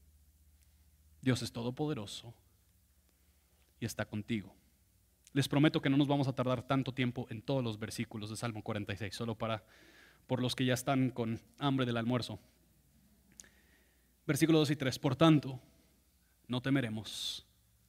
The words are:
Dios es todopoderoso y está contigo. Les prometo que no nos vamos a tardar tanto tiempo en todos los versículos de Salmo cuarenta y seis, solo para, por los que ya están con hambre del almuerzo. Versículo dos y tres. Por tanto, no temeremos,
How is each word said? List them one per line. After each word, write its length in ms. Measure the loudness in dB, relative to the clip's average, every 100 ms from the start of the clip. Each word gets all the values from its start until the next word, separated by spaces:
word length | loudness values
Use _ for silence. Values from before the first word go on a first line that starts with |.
| _ _ _ _ _ _ _ _ _ _ _ -4
Dios 200 | 0 0
es 100 | -2
todopoderoso 800 | -6 -6 -4 -4 -6 -8 -12 -16 -20 _ _ _ _ _ _ _ _ _ _ _ _ _ -10
y 40 | -8
está 200 | -6 -6
contigo. 500 | -6 -4 -6 -6 -20 _ _ _ _ _ _ -4
Les 160 | -2 2
prometo 320 | 4 4 4
que 80 | 2
no 80 | 2
nos 100 | 4
vamos 220 | 2 0
a 40 |
tardar 300 | 0 0 -2
tanto 300 | 0 0 0
tiempo 340 | -2 -2 -2 -8
en 120 | -10
todos 200 | -2 -2
los 160 | -2 -4
versículos 520 | -8 -6 -6 -6 -8
de 80 | -6
Salmo 260 | -6 -6
cuarenta 300 | -6 -6 -4
y 40 | -6
seis, 160 | -8
solo 220 | -6 -6 -4
para, 300 | -4 -4 -8 -20 -20 -20 -20 _ -4
por 160 | -2
los 140 | 0 0
que 80 |
ya 100 | 0
están 360 | 2 2 2 2
con 320 | 0 -4 -4 -10 -4
hambre 280 | 0 0 0
del 120 | 0
almuerzo. 420 | 0 0 -2 -10 -16 _ _ _ _ _ _ _ _ -20 -20 _ _ _ _ _ _ _ -2
Versículo 320 | 2 6 6
dos 100 | 6
y 60 | 2
tres. 240 | -2 0
Por 160 | 0 6
tanto, 440 | 8 6 4 -10 -14 _ _ _ _ _ _ _ -6
no 140 | -4
temeremos, 840 | 2 2 0 -4 -8 -8 -8 -8 -14 _ _ _